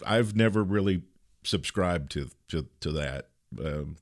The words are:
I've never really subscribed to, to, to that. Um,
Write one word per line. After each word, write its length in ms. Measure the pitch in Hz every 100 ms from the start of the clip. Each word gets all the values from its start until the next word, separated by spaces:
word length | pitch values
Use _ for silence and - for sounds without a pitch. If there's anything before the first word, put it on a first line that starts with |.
I've 320 | - 110 113 104
never 260 | 113 104
really 400 | 98 101 98 92 - _ _ _
subscribed 680 | - 98 - - 90 87 69
to, 180 | 76 65 - -
to, 180 | 82 - _
to 120 | 80
that. 360 | 76 69 67 - _ _ -
Um, 380 | 78 73 73 78